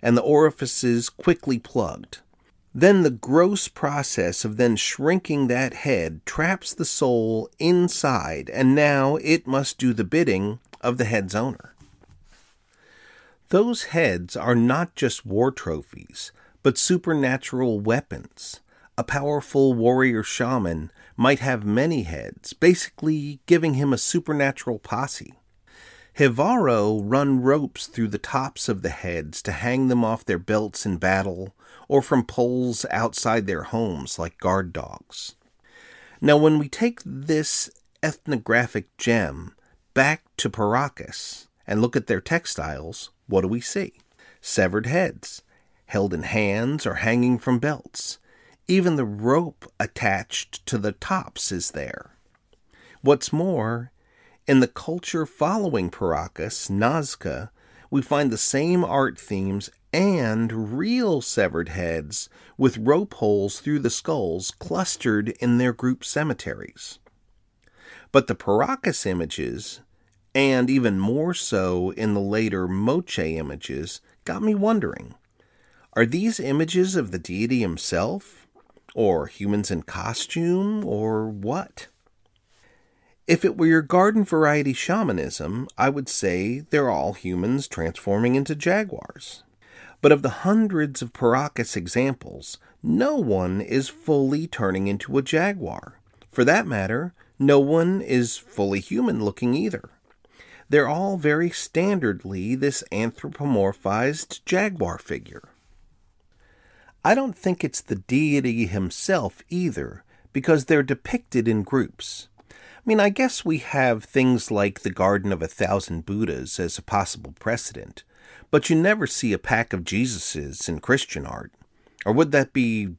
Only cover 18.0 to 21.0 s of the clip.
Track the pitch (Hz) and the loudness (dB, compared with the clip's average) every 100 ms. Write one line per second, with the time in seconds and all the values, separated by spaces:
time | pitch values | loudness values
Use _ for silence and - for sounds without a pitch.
18 | - - - - - - _ _ _ - | -2 -14 -16 -18 -18 -18 _ _ _ -8
19 | - 147 143 147 - 139 135 120 117 127 | -4 -2 -2 -2 0 4 4 6 4 4
20 | 131 110 104 - 123 127 90 82 80 _ | 4 2 -2 -2 -2 0 -2 -4 -8 _